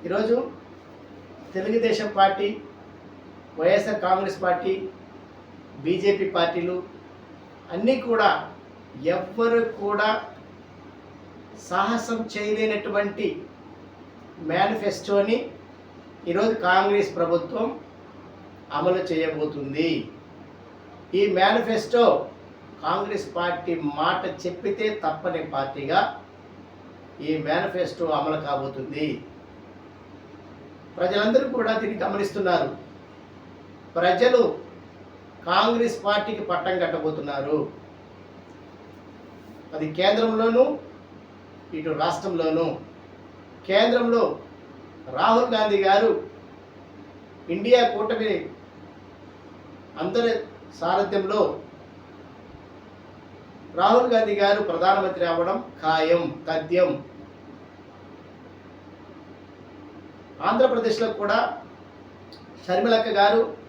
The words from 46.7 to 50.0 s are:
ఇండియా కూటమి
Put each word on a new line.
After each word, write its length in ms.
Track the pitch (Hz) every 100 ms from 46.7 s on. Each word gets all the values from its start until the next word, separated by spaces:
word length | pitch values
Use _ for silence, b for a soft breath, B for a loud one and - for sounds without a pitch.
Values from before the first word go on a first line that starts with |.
| - - - - - - - -
ఇండియా 260 | 175 214 247 233
కూటమి 400 | 208 214 226 214 175 - - - - - - - - - - - - - - - -